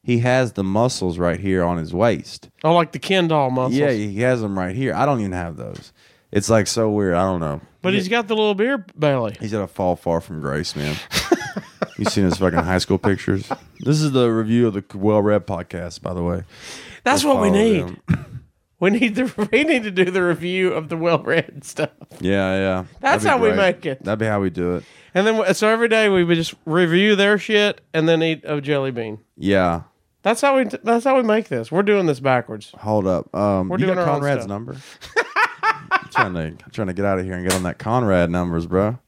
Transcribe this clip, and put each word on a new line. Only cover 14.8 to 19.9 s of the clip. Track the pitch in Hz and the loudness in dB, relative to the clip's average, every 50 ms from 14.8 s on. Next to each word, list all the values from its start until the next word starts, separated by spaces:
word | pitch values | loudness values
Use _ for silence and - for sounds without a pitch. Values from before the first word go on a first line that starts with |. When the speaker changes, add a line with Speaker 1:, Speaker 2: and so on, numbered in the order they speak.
| 98 _ - | -8 _ -10
Speaker 1:
Well | 98 95 107 107 107 | -2 0 2 4 4
Read | 101 104 104 104 90 | 4 4 2 0 0
podcast, | - 98 87 90 _ - 87 87 87 85 - | -2 -8 -8 -8 _ -10 -10 -10 -10 -12 -10
by | - 92 90 | -8 -8 -6
the | 90 85 | -4 -2
way. | 87 87 90 90 - - - - - - - - - - - _ | -2 -2 -4 -6 -12 -18 -20 -18 -18 -18 -18 -18 -20 -20 -6 _
Speaker 2:
That's | 240 269 294 277 | 0 0 2 2
Speaker 1:
Go | 302 269 | 2 2
Speaker 2:
what | 247 214 | 2 4
we | 202 | 2
Speaker 1:
follow | 190 196 214 | 4 4 4
Speaker 2:
need. | 226 214 175 - - - - _ - | 4 2 2 0 -4 -10 -14 _ -2
Speaker 1:
them. | - - - - - - - _ _ _ _ _ _ _ | -2 -2 -2 -12 -16 -18 -18 _ _ _ _ _ _ _
Speaker 2:
We | 175 190 | 0 0
need | 202 233 247 233 208 | 2 2 2 0 0
the, | 247 254 240 - - 208 202 | 0 -2 -4 -2 -4 -2 2
<laughs> | - | 2
we | 240 302 | 2 2
need | 311 330 254 220 | 4 2 0 0
to | 214 | -2